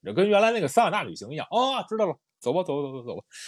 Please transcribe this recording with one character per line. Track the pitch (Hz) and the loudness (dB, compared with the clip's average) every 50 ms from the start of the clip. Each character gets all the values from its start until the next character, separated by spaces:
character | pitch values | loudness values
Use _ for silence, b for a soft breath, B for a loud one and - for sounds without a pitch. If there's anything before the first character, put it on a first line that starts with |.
| - | -10
就 | 95 107 | -4 0
跟 | 139 190 208 | 2 4 6
原 | 208 196 214 | 6 6 6
来 | 226 | 4
那 | 233 226 | 4 2
个 | 175 131 | -2 2
桑 | - - 240 | 4 4 4
塔 | 185 | 4
纳 | 170 208 165 | 2 -2 -4
旅 | 107 82 | -6 -10
行 | - 101 110 | -12 -12 -12
一 | 143 | -10
样。 | 156 - - | -10 -10 -4
“哦， | 175 226 254 269 269 247 180 - | 0 0 0 0 -2 -4 -6 -6
知 | 220 | -2
道 | 220 214 | -2 0
了， | 185 139 - _ _ _ _ | 0 -2 -6 _ _ _ _
走 | - 123 139 | -4 -2 -2
吧， | 180 180 | -2 -2
走 | 175 139 143 143 | -2 -4 -4 -4
吧， | 135 | -6
走 | 131 135 | -8 -10
吧， | 120 | -10
走 | 120 104 | -10 -12
吧。” | 98 - B B B B | -12 -12 B B B B